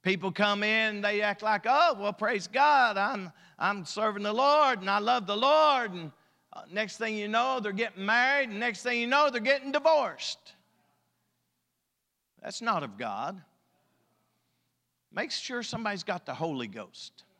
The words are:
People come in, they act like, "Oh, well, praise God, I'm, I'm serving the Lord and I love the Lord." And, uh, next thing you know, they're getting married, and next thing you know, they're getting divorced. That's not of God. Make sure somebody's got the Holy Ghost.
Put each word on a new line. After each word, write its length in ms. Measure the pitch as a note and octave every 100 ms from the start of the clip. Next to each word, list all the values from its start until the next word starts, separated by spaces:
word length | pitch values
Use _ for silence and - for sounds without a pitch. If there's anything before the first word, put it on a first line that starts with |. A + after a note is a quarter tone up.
People 280 | F#3 F#3+ F#3+
come 320 | F3+ G#3 G3+
in, 380 | G#3 A3 A3 G#3
they 220 | G#3 G#3
act 200 | G#3 G3+
like, 200 | G#3+ G#3 A3
"Oh, 300 | C#4 E4+ A3
well, 140 | G3+
praise 340 | G3+ G#3+ A3 -
God, 500 | C4 D4 C#4 A#3+ G3
I'm, 360 | G3+ G#3+ F3+ - - _
I'm 260 | F#3 G3+
serving 380 | D#3 G3+ A3 G3+
the 100 | G#3
Lord 480 | A3 C#4 D4+ C#4 A#3
and 80 | F#3+
I 100 | G3+
love 280 | G#3+ B3 F#3+
the 100 | G#3
Lord." 560 | C4 D#4 D4+ C4+ A3+
And, 200 | F3+ D#3+ _ _ _ _
uh, 100 | - -
next 280 | F#3+ G#3+ -
thing 180 | A3+ G#3+
you 100 | G#3
know, 320 | A3 B3+ C4
they're 140 | G#3
getting 340 | G3 A3+ F#3+ G3
married, 440 | A#3 C4 C#4+ C4
and 100 | G3+
next 220 | A#3+ G3
thing 180 | A#3+ A#3+
you 80 | A#3
know, 200 | C#4 D4
they're 120 | B3
getting 320 | A3 C#4 C4+
divorced. 840 | C#4+ D4+ D#4 A3+ C#3 - - - _ _ _ _ _ _ _ _ _ _ _ _ _ _ _ _ _ _ _
That's 220 | - -
not 220 | A#3 F#3
of 120 | C#3 G2+
God. 460 | A#2 G2+ C#3 F#3+ _ _ _ _ _ _ _ _ _ _ _ _ _ _ _ _ _
Make 200 | - -
sure 300 | - - B3
somebody's 400 | A3+ A3 A3 G3+
got 220 | F#3 F3+ -
the 80 |
Holy 340 | B2+ E3 C#3 A#2
Ghost. 560 | G#2+ G2 - - _ _